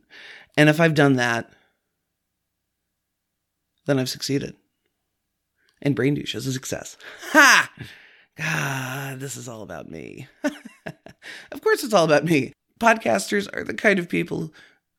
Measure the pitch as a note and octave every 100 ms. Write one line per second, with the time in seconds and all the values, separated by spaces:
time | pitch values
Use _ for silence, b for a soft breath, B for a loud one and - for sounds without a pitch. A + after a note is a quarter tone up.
0 | _ B B B B D3 D3+ D3+ E3 D3+
1 | C#3+ B2+ A#2+ A#2 - _ _ _ _ _
2 | _ _ _ _ _ _ _ _ _ _
3 | _ _ _ _ _ _ _ _ - C3+
4 | B2+ - - C3+ - - _ _ _ _
5 | _ _ _ _ _ _ _ _ C#3+ A#2+
6 | C3+ C#3+ - G#2+ C3 C3 - - - -
7 | B B - D4+ C4+ G3 - - B B
8 | B B B - D#3 D#3+ C#3+ C3+ B2+ C#3
9 | C3+ C3 C3+ A#2+ A#2+ A2 F#2+ D#2+ - D#2+
10 | A1+ G1+ C3 _ D4 - - _ - -
11 | - _ B B B - A4 G#4+ B3 G3+
12 | D#3+ C#3+ D#3+ D3+ A2 - _ _ A3+ A3+
13 | - G3+ - G#3 G3 - - - G#3+ F#3+
14 | F3 E3+ E3+ E3 D#3+ b b b _